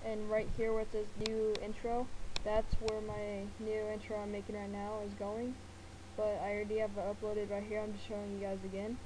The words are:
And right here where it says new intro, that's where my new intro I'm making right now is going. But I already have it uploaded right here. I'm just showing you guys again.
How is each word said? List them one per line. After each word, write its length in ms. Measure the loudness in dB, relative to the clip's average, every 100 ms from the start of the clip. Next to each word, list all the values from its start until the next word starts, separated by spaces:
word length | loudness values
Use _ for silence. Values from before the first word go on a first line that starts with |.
| 0
And 220 | 0 4
right 180 | 2 4 2
here 160 | 4
where 120 | 4
it 80 | 2
says 160 | 0 0 0 2
new 280 | 4 4 2
intro, 420 | 0 -2 2 2 2 0 0 0
that's 320 | 4 4 6 4
where 260 | 4 0
my 400 | -2 -2 -2 -2 -4 -4
new 280 | -2 0 0
intro 280 | -2 -2 -4
I'm 120 | -2
making 240 | -4 -4 -4
right 160 | -4
now 280 | -4 -2 -2
is 80 | -4 -4
going. 400 | -4 -2 -2 -4 -10 -12 -14 -14 -10 0
But 240 | 2 2
I 80 | 0
already 260 | 0 2 2
have 140 | 2 2
it 80 |
uploaded 460 | -2 0 0 0 0
right 140 | -2
here. 180 | 0 -2
I'm 100 | -2
just 160 | -4 -4
showing 260 | -4 -2
you 60 | -2
guys 200 | -2 -2
again. 360 | -2 -2 -2 -4